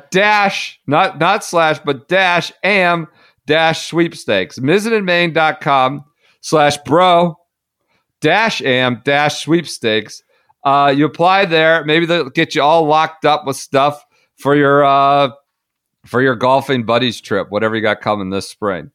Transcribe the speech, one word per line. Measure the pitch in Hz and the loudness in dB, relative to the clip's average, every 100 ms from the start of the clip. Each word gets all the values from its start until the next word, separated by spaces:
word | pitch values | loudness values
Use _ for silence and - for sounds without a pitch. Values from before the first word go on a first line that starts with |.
| - | -2
dash, | 185 208 208 196 - - - - | 0 2 2 0 -2 -10 -12 -2
not, | 151 185 143 | 0 0 0
not | 170 208 | -2 -2
slash, | - 170 160 147 | -2 0 0 0
but | 147 131 - | -4 -8 -2
dash | 185 185 175 - - | 0 0 0 -4 -6
am | 185 202 175 170 156 _ _ _ - | -2 0 2 0 -4 _ _ _ -2
dash | 156 160 160 - | 0 2 -2 -4
sweepstakes. | 165 170 - - 101 90 - | -2 -2 -4 -4 -2 -2 -6
Mizzen | 131 196 214 220 | -2 0 0 -2
and | |
main | 185 175 170 | 0 0 0
dot | 156 156 - | 0 -2 -2
com | 156 139 131 143 - _ _ _ | -2 0 0 -4 -14 _ _ _
slash | - 156 147 - | -2 2 2 0
bro | - 160 185 170 175 160 _ _ _ _ _ _ _ _ | 0 2 4 4 2 -4 _ _ _ _ _ _ _ _
dash | 151 190 226 - | 0 2 0 -2
am | 131 127 127 117 | -2 0 0 -2
dash | - 143 147 - | -2 0 0 -4
sweepstakes. | - 170 143 - 117 110 104 - _ _ _ _ | -2 -2 -2 -6 -2 -2 -4 -16 _ _ _ _
Uh, | 143 139 143 139 | 0 2 2 2
you | |
apply | 151 151 170 190 196 | 0 0 0 2 2
there. | 160 160 165 | 2 2 2
Maybe | 151 160 165 | 0 -2 0
they'll | 175 131 | -2 -2
get | 165 165 | -2 -2
you | 151 | 0
all | 143 165 | 2 2
locked | 151 156 160 - | 2 0 0 -2
up | 147 151 | -2 0
with | - 135 | -4 -8
stuff | - 135 143 143 _ _ _ _ | -2 0 0 -2 _ _ _ _
for | 135 | 0
your, | 147 139 143 | 2 4 4
uh, | 143 139 139 143 139 - _ _ _ _ _ _ _ | 4 2 2 2 0 -4 _ _ _ _ _ _ _
for | 120 | 0
your | 135 113 | 0 0
golfing | 123 135 131 131 | 0 0 0 -4
buddies | 113 117 123 101 | 0 0 0 -6
trip, | - 101 82 | -6 -6 -4
whatever | 101 110 | -4 -2
you | 110 | -2
got | 107 104 | -2 -2
coming | - 104 92 | -2 -4 -4
this | 98 - | -8 -8
spring, | - 104 87 - | -8 -6 -6 -10